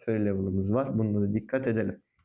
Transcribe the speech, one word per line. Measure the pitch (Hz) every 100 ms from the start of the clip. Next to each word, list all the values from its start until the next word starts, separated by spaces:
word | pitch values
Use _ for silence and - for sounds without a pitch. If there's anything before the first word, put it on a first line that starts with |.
Fury | - 110
level'ımız | 104 98 95 95 95
var. | 117 135 107
Bunda | 110 104
da | 101
dikkat | 107 - - 127
edelim. | 110 107 - _ _